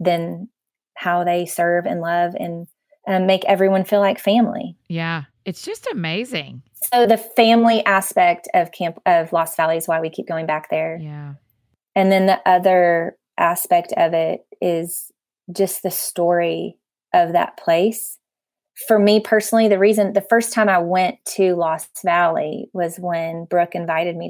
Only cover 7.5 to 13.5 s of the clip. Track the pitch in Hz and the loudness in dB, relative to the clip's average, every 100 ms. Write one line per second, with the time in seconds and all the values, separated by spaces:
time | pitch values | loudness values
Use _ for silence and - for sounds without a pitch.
7.5 | 233 233 220 - 196 - - 175 175 - | 6 4 4 2 2 2 2 2 2 0
8.5 | 185 165 - 175 160 - 170 160 170 160 | 0 0 -4 -6 -4 2 2 2 -2 -2
9.5 | - 160 165 165 160 160 - - 165 160 | 0 0 0 -2 -2 -4 -8 -6 -6 -4
10.5 | 151 - 160 160 165 156 147 147 143 _ | -4 -4 -4 -4 -8 -12 -12 -14 -16 _
11.5 | _ _ _ _ 196 190 190 190 185 - | _ _ _ _ 0 2 4 2 2 4
12.5 | 180 185 185 175 170 170 - _ - 170 | 4 4 4 4 2 -2 -8 _ -2 -2